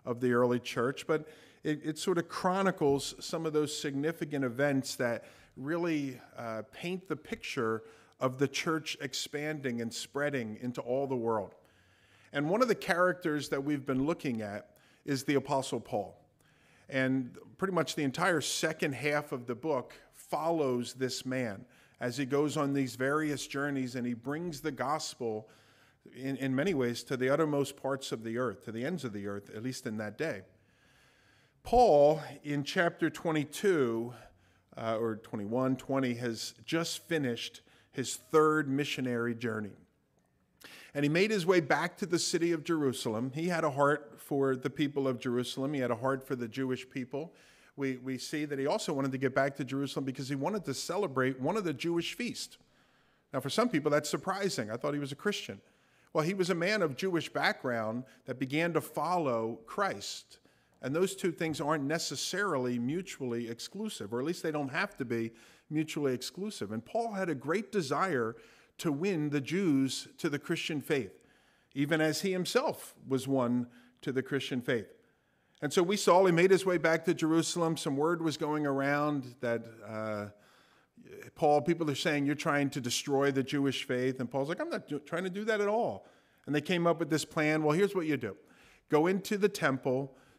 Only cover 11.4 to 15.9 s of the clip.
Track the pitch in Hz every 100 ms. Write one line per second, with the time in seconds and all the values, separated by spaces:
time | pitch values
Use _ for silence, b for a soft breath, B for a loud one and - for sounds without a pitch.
11.4 | 92 - b b b b b b b 143
12.4 | 151 214 240 190 - 175 180 175 160 151
13.4 | - 139 139 143 131 131 143 170 147 110
14.4 | 104 101 - b b b - 135 - 135
15.4 | 139 135 127 120 -